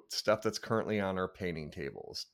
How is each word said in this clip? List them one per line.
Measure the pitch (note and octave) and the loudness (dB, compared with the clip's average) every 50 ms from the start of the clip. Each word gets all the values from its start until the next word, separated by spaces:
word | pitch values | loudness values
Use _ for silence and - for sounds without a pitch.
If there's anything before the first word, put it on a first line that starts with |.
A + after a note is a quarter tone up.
| - | -4
stuff | _ - - - G#2 G#2+ G#2+ | _ -6 2 4 4 4 4
that's | - A2 - - | 4 0 -2 -2
currently | - - A#2 A2 - - G#2+ G#2 | 0 2 2 2 2 2 2 2
on | G2 F#2+ F#2+ | 2 2 2
our | F#2 F#2 | 0 0
painting | F#2 - - F#2+ F2 E2 D#2 D2+ D2 | -2 -2 -4 -2 -2 -2 -2 -6 -8
tables? | - F2+ C#2+ C#2 - G1+ - - - - - - | -6 -6 -6 -6 -6 -8 -10 -10 -8 -8 -10 -10